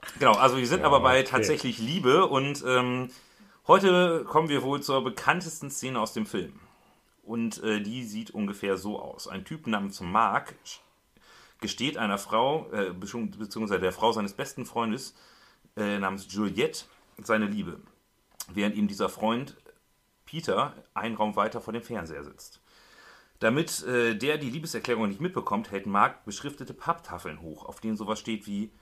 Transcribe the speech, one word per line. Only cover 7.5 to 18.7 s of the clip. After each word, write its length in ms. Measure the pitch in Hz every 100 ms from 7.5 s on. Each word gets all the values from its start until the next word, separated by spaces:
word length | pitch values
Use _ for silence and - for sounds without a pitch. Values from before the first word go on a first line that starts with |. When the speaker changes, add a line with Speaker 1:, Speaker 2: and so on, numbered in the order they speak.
| -
Speaker 1:
äh, 200 | 110 107
die 220 | 101 127
sieht 280 | 113 104 110
ungefähr 460 | 104 101 101 98 92
so 220 | 101 104
aus. 280 | 69 - -
Ein 180 | 95 -
Typ 220 | 160 120
namens 340 | 104 98 -
Mark 540 | 90 107 107 127 - - - - _ _ _ _ _ - - -
gesteht 380 | 107 - 135 151
einer 180 | 107 101
Frau, 480 | - 110 131 156 -
äh, 220 | 104 92 90
beziehungs-, 380 | 101 120 104 104
beziehungsweise 440 | 107 110 107 92
der 120 | 92
Frau 180 | 90 113
seines 220 | 110 101
besten 320 | - 139 - 113
Freundes, 480 | 117 113 127 - _ - _ _ _ _ -
äh, 220 | 104 101
namens 300 | 98 98 -
Juliette, 520 | 98 104 92 156 - - _ _ -
seine 240 | - 107 104
Liebe, 320 | 107 85 76 - _ _ _ _ - -
während 280 | 95 104